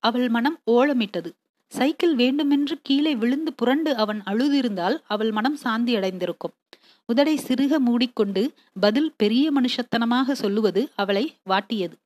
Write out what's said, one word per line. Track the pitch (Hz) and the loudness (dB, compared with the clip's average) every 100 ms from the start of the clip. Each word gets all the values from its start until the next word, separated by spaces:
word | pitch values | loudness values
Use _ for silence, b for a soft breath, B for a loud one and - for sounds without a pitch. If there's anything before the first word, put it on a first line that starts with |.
அவள் | 226 240 247 | 0 0 0
மனம் | 233 254 320 - | 0 0 -2 0
ஓலமிட்டது. | 233 277 262 208 175 170 - _ _ _ | 2 4 2 -2 -6 -10 -14 _ _ _
சைக்கிள் | - 262 320 349 | -2 -2 2 0
வேண்டுமென்று | 277 247 285 294 285 285 320 | 2 2 2 2 0 0 -6
கீழே | - 277 311 | -2 0 0
விழுந்து | 262 226 285 311 | 0 0 -2 -4
புரண்டு | - 233 277 311 247 | -2 0 0 0 0
அவன் | 214 214 | -2 -2
அழுதிருந்தால் | 190 208 277 277 247 190 175 302 _ | -4 0 2 2 0 -2 -2 -2 _
அவள் | 214 220 | -4 -2
மனம் | 214 233 294 | 0 -2 -2
சாந்தி | 247 226 240 233 | -4 -2 0 0
அடைந்திருக்கும். | 190 185 175 165 165 _ _ b b b - | -2 -4 -8 -6 -10 _ _ b b b -4
உதடை | 233 285 311 | 2 2 2
சிறுக | - 254 277 302 | -2 0 2 2
மூடிக்கொண்டு | 240 240 247 - 202 190 254 - b - | 2 2 0 0 -2 0 -2 -6 b 0
பதில் | 202 220 311 _ | 2 2 -2 _
பெரிய | 208 226 311 | 0 2 2
மனுஷத்தனமாக | 277 247 - 247 233 233 247 262 | 2 0 -2 -4 -2 0 0 0
சொல்லுவது | 277 208 202 214 185 277 | 0 -2 0 0 0 -2
அவளை | - 196 196 294 - | -4 -2 0 -2 -8
வாட்டியது. | - 190 202 220 175 - | -2 -2 0 -6 -6 -8